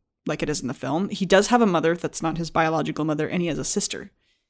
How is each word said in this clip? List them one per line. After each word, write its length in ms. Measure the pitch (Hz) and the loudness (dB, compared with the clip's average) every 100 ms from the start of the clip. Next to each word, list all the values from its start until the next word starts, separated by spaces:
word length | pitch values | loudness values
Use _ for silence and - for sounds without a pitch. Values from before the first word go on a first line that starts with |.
| _ _ - | _ _ -6
like 160 | 151 | -4
it 60 | 147 | -4
is 140 | 147 | -4
in 60 | 123 | -6
the 40 | |
film. 360 | 131 131 156 196 | -6 -4 -2 -2
He 160 | 208 185 | -2 4
does 220 | 190 208 | 6 6
have 120 | 240 | 4
a 60 | 220 | 4
mother 280 | 170 165 | 4 2
that's 280 | 175 156 - | 0 -4 -4
not 160 | 165 160 | -4 -4
his 120 | 165 | -2
biological 540 | 160 160 160 160 151 | 0 2 0 -2 -2
mother, 240 | 156 151 151 | -2 -2 -2
and 140 | - | -2
he 60 | 170 | -2
has 100 | 147 | -4
a 60 | |
sister. 460 | - - - - 202 _ _ _ | -4 -2 -4 -6 -12 _ _ _